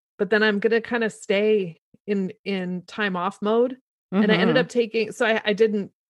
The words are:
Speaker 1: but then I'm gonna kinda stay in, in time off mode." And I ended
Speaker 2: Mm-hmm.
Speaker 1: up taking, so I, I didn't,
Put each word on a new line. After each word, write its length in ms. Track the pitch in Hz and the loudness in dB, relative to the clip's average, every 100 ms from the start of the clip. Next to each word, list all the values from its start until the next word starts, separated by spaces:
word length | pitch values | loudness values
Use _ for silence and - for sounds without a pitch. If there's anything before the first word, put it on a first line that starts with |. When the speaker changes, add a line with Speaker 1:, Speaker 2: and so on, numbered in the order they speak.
| _ _ | _ _
Speaker 1:
but 100 | 202 | 0
then 120 | 214 | 2
I'm 160 | 214 202 | 2 2
gonna 220 | 220 226 | 2 0
kinda 280 | 226 240 220 | -2 -4 -4
stay 680 | - - 202 214 214 180 156 _ _ - | -6 -2 0 2 2 0 -10 _ _ -6
in, 260 | 202 185 - 190 | -4 -4 -6 -6
in 380 | 196 180 180 - | -6 -4 -8 -10
time 280 | - 208 180 | -4 -4 -2
off 240 | 180 - | -4 -4
mode." 360 | 202 226 247 262 _ _ _ 190 | -2 2 0 -2 _ _ _ 0
And 100 | 208 | 4
I 40 | - | 4
ended 200 | 226 247 | 4 2
Speaker 2:
Mm-hmm. 40 | |
Speaker 1:
up 100 | 247 | 2
taking, 420 | 240 226 226 208 | 0 -2 -2 -4
so 120 | - 226 | -2 0
I, 140 | 220 208 | 0 0
I 80 | |
didn't, 380 | 202 226 208 185 _ _ | 2 2 2 -6 _ _